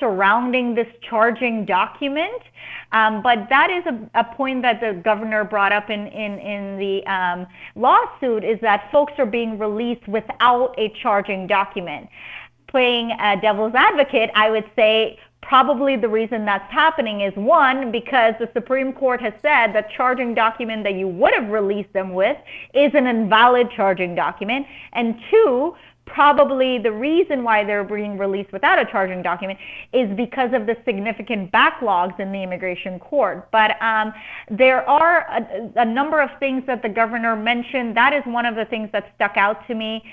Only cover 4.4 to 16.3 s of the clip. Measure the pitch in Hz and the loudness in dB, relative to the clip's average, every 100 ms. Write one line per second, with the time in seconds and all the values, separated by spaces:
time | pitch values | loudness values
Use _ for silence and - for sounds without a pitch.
4.4 | 262 262 247 220 226 180 220 208 220 214 | -4 -2 0 0 -2 -2 0 -2 0 -2
5.4 | 208 214 196 208 208 208 208 - 208 202 | -2 2 2 2 -2 -8 -8 -8 -8 -8
6.4 | 208 202 196 196 196 196 190 190 180 180 | -8 -8 -8 -6 -4 -4 -2 -2 -2 -4
7.4 | 185 - - - 247 392 480 - 262 220 | -8 -16 -16 0 4 4 2 -4 -2 -2
8.4 | 190 220 220 208 - 294 294 294 240 233 | -2 -2 2 0 2 2 2 0 -2 -2
9.4 | 226 214 214 208 240 240 - 214 - - | -4 -4 -4 -2 -4 -6 -4 -6 -4 2
10.4 | 240 247 254 254 214 - 247 202 196 190 | 4 4 0 -2 -6 -4 0 0 0 -6
11.4 | 185 196 190 202 170 139 - - - - | 0 0 0 -6 -8 -10 -14 -20 -20 -20
12.4 | - _ - 269 247 240 233 226 208 196 | -20 _ -4 2 2 0 -4 -2 0 2
13.4 | 214 202 220 233 370 359 277 262 220 214 | 0 0 0 4 4 4 2 2 2 2
14.4 | 220 220 214 - 214 220 220 - - _ | 2 2 -2 2 4 4 0 -6 -20 _
15.4 | - 262 269 254 277 262 226 220 220 | 2 4 4 2 0 0 0 0 -2